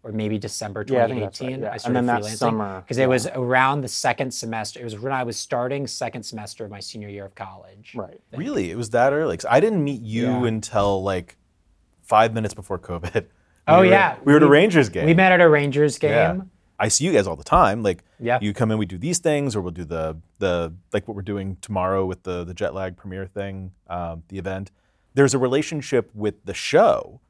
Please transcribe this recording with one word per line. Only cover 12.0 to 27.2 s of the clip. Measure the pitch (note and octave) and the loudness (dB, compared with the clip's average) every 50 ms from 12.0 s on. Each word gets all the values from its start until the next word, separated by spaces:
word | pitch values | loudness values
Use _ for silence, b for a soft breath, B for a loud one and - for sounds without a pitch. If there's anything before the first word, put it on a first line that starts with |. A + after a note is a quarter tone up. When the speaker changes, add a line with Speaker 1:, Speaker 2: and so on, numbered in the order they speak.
Speaker 3:
five | _ - A#2 G#2+ A2+ A2+ A2 | _ 2 4 4 4 4 2
minutes | A2+ A2 G2+ - | -2 -4 -4 -6
before | - F2+ - G2 F2 | -8 -10 -8 -10 -10
covid. | - - F2 E2+ E2+ F2 - A2 - _ | -8 -8 -10 -8 -8 -2 -2 -4 -4 _
<laughs> | _ _ _ _ _ _ _ - | _ _ _ _ _ _ _ 6
We | D#3 | 6
Speaker 1:
Oh, | F3+ | 8
Speaker 3:
were, | F#3+ | 8
Speaker 1:
yeah. | F#3 F#3+ G3 F#3+ D#3+ C3+ - - | 8 8 6 6 2 0 -2 4
Speaker 3:
we | C3+ | 6
were | D3 D3+ | 8 8
at | |
a | D#3 | 10
Speaker 1:
We, | C#3 | 10
Speaker 3:
Rangers | C#3+ D3 F#3 A3 F3 D#3+ C3 G#2+ | 8 8 8 6 6 4 4 4
game. | - - D3+ | 0 0 2
Speaker 1:
we | D#3 E3 | 4 6
met | F3 F#3+ F#3 | 6 6 6
at | F#3 F3 | 8 8
a | F3 E3 | 8 8
Rangers | D3+ D3 C#3+ C#3+ C3+ C#3+ D3+ D3 C#3 - | 8 6 4 0 2 2 2 2 2 0
Speaker 3:
Yeah. | - D3 B2+ A#2 - D#3+ | -2 2 2 4 2 2
Speaker 1:
game. | F3+ F#3 F#3+ - _ _ _ _ _ | 0 -4 -8 -12 _ _ _ _ _
Speaker 3:
I | _ G2 A2 | _ -2 0
see | - - C#3+ | 0 0 0
you | F#3 | 2
guys | E3+ A2+ G2 F#2 | 4 2 2 2
all | E2 | -4
the | D2+ - | -8 -2
time. | - - F3 F3 G#2 G2 A#2 A2 | 2 4 6 6 4 2 0 0
Like, | G2+ F2+ - _ _ _ _ | -2 -2 -2 _ _ _ _
Speaker 1:
Yeah. | A#2+ A#2 B2 B2+ | -2 -2 -2 0
Speaker 3:
you | G#2 G#2 | 0 -4
come | G2+ - A#2 A2 | -2 0 0 0
in, | A2 G#2+ | 2 0
we | G#2+ | -2
do | F2 F#2+ F2+ | -4 -6 -6
these | G#2+ D#3+ F3 - | -4 -4 -4 -2
things, | - E3 D3+ D3 C#3+ C#3 G#2+ | 0 0 0 0 0 -2 -4
or | G#2 | -4
we'll | F2+ F2+ | -6 -6
do | E2 F2 F2 | -8 -10 -10
the, | D2 E2 D#2+ D#2+ D#2+ D#2+ D#2+ - _ _ _ | -8 -6 -6 -4 -6 -6 -10 -16 _ _ _
the, | G2+ F#2 F2 F2 E2+ E2 E2 F#2 _ _ | -2 0 0 0 -2 -4 -8 -14 _ _
like, | - G#2 - | -6 -6 -6
what | - G#2+ | -6 -12
we're | G2 | -10
doing | F#2+ G2+ G2+ G2+ F#2+ G2 F#2+ - | -8 -8 -6 -6 -6 -8 -10 -12
tomorrow | - - G#2+ F#2+ F#2 F#2 F#2+ F#2+ F#2+ | -10 -6 -4 -2 -2 0 0 0 -2
with | F#2 F#2 F2 _ | -2 -4 -8 _
the, | F#2 F2+ F2 | -8 -8 -8
the | F2 E2+ F2+ | -8 -10 -8
Jetlag | E2+ G#2 F#2 - F#2+ F#2+ F#2 F2 | -6 -6 -6 -6 -6 -8 -8 -10
premiere | _ _ G2 F#2 F#2+ F#2+ | _ _ -14 -12 -12 -12
thing, | F#2 _ G#2 G2 G2 F#2+ F#2+ F#2+ F#2 _ _ _ _ | -10 _ -10 -10 -10 -10 -12 -14 -14 _ _ _ _
um, | F2 F2 F2 E2+ E2 E2 D#2+ _ | -10 -8 -8 -8 -10 -12 -14 _
the | F#2+ F#2+ | -14 -10
event. | E2+ G2 F#2+ F#2+ G2+ - _ _ _ _ _ _ _ _ _ | -8 -8 -8 -8 -10 -14 _ _ _ _ _ _ _ _ _
There's | C3+ C#3 C3+ B2+ | 4 4 4 4
a | C3+ | 2
relationship | C3 B2 B2+ C#3+ D3+ - D#3+ D3+ C3 - C3+ B2 A2 _ _ | 0 0 0 0 -2 -2 -8 -10 -6 -2 -2 -2 -2 _ _
with | G#2 G#2 G#2+ G2 _ _ | -4 -4 -4 -4 _ _
the | G2+ F#2 | -12 -10
show. | - - - - D#3 G#3+ - - G1+ G1+ - - - | -8 -6 0 2 4 4 4 2 0 -2 -10 -20 -20